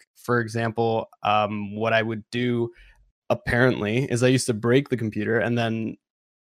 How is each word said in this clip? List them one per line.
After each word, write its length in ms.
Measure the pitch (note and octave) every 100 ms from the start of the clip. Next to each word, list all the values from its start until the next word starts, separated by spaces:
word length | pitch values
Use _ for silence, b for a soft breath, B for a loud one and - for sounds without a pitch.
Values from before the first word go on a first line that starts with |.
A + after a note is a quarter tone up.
| _ _
for 240 | - A#2+
example, 680 | A2+ A2+ A#2 A2+ A#2 A2+ A2 _
um, 520 | G#2 G#2 G#2 G#2+ G2+
what 180 | G#2+ A2+
I 100 | A2+
would 220 | A2 A2+ G#2
do 400 | A#2+ B2 A#2+ A#2 b b b b _ -
apparently 760 | A#2+ - A#2+ B2+ D2+ G#2 A#2
is 180 | C#3 A#2+
I 60 | B2+
used 180 | C3 -
to 80 |
break 340 | G#2+ A#2 B2+ C#3+
the 80 | A#2+
computer 440 | A2+ G#2 G#2 A2+
and 160 | A2 A#2+
then 400 | A#2 A2+ A2 - _ _ _ _